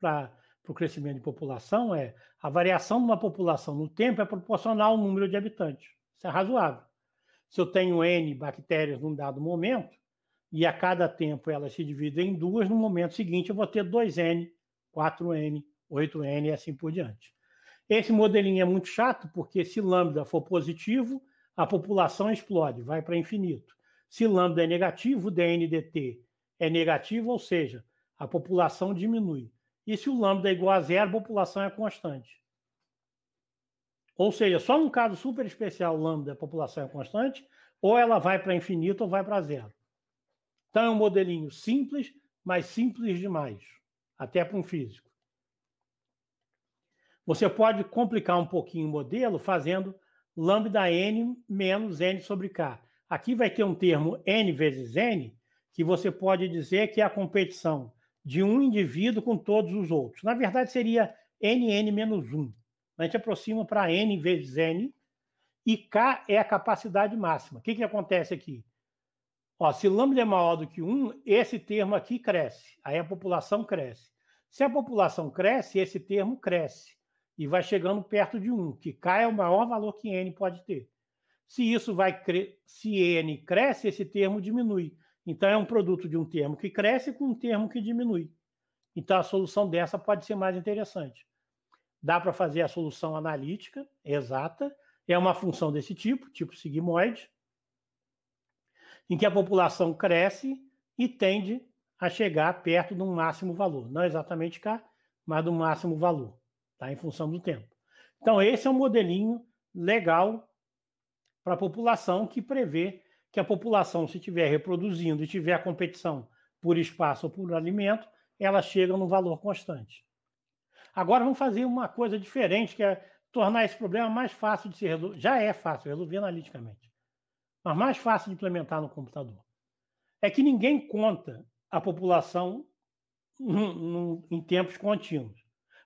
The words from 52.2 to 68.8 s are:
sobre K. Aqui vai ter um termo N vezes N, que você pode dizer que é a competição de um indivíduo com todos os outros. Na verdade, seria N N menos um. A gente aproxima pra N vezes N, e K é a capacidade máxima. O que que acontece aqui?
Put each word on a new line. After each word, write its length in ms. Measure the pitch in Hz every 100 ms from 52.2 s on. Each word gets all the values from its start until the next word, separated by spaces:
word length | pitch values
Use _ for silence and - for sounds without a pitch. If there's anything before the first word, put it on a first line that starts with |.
sobre 280 | - 196 190
K. 340 | - 147 120 _ _ -
Aqui 260 | 160 -
vai 160 | 240 226
ter 140 | -
um 100 | 202
termo 460 | 160 185 147 156 - -
N 240 | 214 202
vezes 440 | 143 156 131 120 131
N, 400 | 233 196 120 - _ _ _
que 120 | -
você 260 | 165 180 185
pode 380 | 185 190 185 185
dizer 400 | 170 139 185 214
que 120 | 220
é 40 |
a 60 | 208
competição 840 | 202 180 202 185 - 165 151 117 _ _ _
de 180 | 139 143
um 180 | 196 240
indivíduo 640 | 269 208 165 139 220 220
com 140 | 240 208
todos 360 | - 208 175
os 180 | 202 170
outros. 320 | 160 123 -
Na 100 | 208
verdade, 380 | 240 220 240 247
seria 420 | 254 226 233 208 - _ -
N 300 | 208 247 233
N 220 | 202 214
menos 400 | 208 220 208 117
um. 200 | 151 135 107 _ _ _ -
A 60 |
gente 120 | 165 220
aproxima 480 | - - - 220
pra 280 | 208 214 180
N 260 | 175 214 196
vezes 380 | 156 175 135 131
N, 360 | 160 165 262 - _ _ _ _ _ _
e 120 | - 226
K 480 | - 208 247 254 -
é 100 | 208
a 60 |
capacidade 720 | 214 214 - 202 214 190 208 226
máxima. 440 | 180 156 - 123
O 20 |
que 120 | 220
que 100 | 220
acontece 500 | 214 208 165 185 160
aqui? 300 | 175 - 127 - _